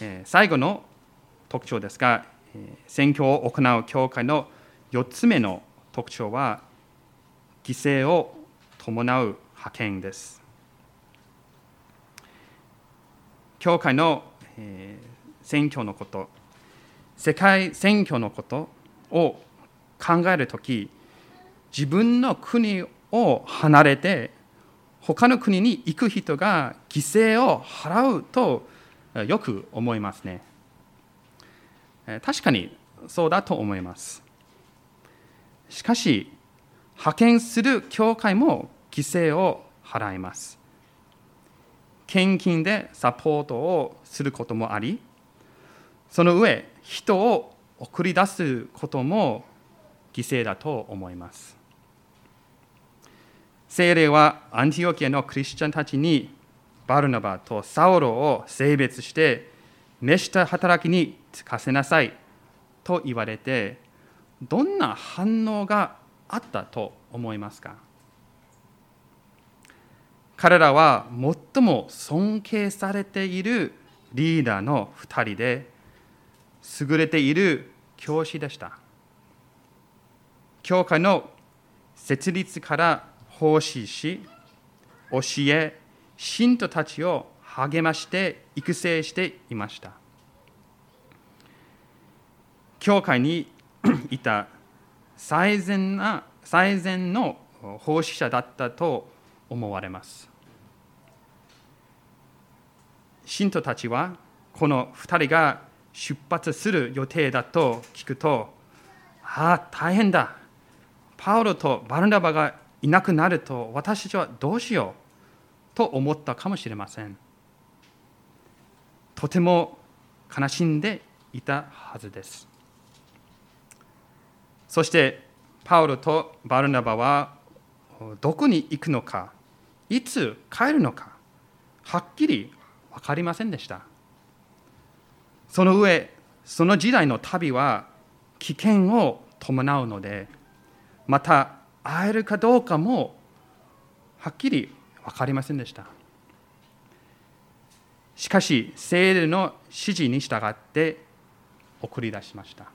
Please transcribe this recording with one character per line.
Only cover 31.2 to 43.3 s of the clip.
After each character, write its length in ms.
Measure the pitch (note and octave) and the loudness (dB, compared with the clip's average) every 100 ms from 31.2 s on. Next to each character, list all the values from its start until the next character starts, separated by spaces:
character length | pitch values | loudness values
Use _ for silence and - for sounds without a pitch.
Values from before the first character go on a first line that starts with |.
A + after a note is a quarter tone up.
| _ _ - _ _ _ _ _ - | _ _ -20 _ _ _ _ _ -14
え 100 | A#2 | -8
ー、 40 | |
確 220 | - D4 | -6 -2
か 80 | G3 | 0
に 260 | A#2 F2 - _ - - | 0 -2 -12 _ -20 -10
そ 200 | - D#3+ | -2 0
う 40 | |
だ 120 | F3+ | 0
と 120 | G3 | 0
思 220 | F3+ G#2 G2 | -4 -2 -6
い 40 | |
ま 140 | F2+ | -8
す。 280 | F2+ - - - _ _ _ _ _ _ _ _ _ _ _ _ _ _ | -12 -16 -18 -20 _ _ _ _ _ _ _ _ _ _ _ _ _ _
し 140 | - | -8
か 120 | - | -2
し、 360 | A#3 G3 G#2+ - - _ _ _ _ _ | 0 2 0 -2 -14 _ _ _ _ _
派 240 | - - - | -6 -4 4
遣 220 | A#3 A#3 | 6 6
す 220 | A#3 - | 2 0
る 200 | A#3 B3 | 2 0
教 340 | - - A3 A3 | -2 0 0 2
会 180 | G#3+ | 2
も 360 | F#3+ D4+ C#3+ - - _ | 4 4 2 -4 -18 _
犠 120 | - | -6
牲 340 | C#3+ F3+ E3 D3+ | -4 0 2 2
を 280 | F#3+ - - _ | 0 0 -8 _
払 300 | - - G#2+ | -10 -6 -6
い 40 | F#2 | -8
ま 160 | F#2 | -10
す。 240 | - - - _ _ _ _ _ _ _ _ _ _ _ _ _ _ - | -12 -18 -20 _ _ _ _ _ _ _ _ _ _ _ _ _ _ -4
献 300 | F#3+ F#3 F#3+ | 2 4 2
金 240 | F#3+ E3 | 2 0
で 280 | E3 G#3 - | 0 -2 -6
サ 200 | - B2 | -4 -2
ポ 300 | - E3 | 0 0